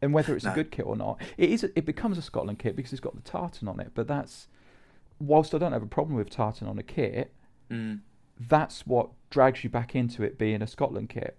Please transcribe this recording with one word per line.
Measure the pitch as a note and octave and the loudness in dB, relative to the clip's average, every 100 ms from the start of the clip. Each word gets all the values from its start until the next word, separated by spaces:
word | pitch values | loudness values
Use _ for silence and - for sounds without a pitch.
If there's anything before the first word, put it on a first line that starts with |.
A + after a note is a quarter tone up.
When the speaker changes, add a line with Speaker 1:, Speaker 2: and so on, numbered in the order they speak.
Speaker 1:
And | C#3+ | 4
whether | D3+ D3+ C3+ | 4 4 0
it's | G#2 | 0
Speaker 2:
No. | |
Speaker 1:
a | A#2+ | -2
good | D#3+ | -2
kit | - G#2+ | -4 -4
or | A2 | -2
not, | G2+ - - - | -4 -6 -8 2
it | E3+ | 4
is, | A3+ | 4
it | F#3+ - D#3+ | 2 0 -2
becomes | - A3+ F3+ | -2 -2 -2
a | |
Scotland | - - G#2 G#2 | -4 -4 -4 -2
kit | A2+ G2 | -4 -4
because | B2 | -8
it's | C3 | -8
got | - - | -8 -10
the | - | -8
tartan | F3 F3 - G2+ | -6 -6 -6 -8
on | F#2+ | -6
it. | G2 - | -6 -4
But | A#2 | -2
that's, | C#3+ - - - - - - - - - - | -2 -4 -14 -20 -20 -20 -20 -20 -20 -20 -10
whilst | C#3+ D#3 D#3 | 6 6 6
I | D#3 | 0
don't | F3 | 0
have | A#2+ | 0
a | G#2+ | -2
problem | - D#3 B2+ | -2 0 0
with | G#2 | -2
tartan | - G#2+ - G#2 | 0 -2 -2 -6
on | G2+ | -8
a | |
kit, | - - G#2+ - C#3 - - - - | -6 0 0 0 -6 -10 -20 -20 -8
Speaker 2:
Mm. | A#2 A2 G#2+ - _ _ - | -6 -4 -6 -10 _ _ -12
Speaker 1:
that's | A#2+ D#3 - - - | 2 4 2 -6 0
what | B2 - - - | 2 2 -6 -4
drags | C#3+ C3 C3 | 6 6 6
you | A#2 | -2
back | A#2+ A#2+ C3 | -2 -2 0
into | A#2+ A#2 | 0 0
it | G#2 - | -4 0
being | G#2+ G#2+ | 0 0
a | A2+ | -2
Scotland | - C#3+ G2+ A2 | -2 -2 -2 -6
kit, | A2+ - | -6 -8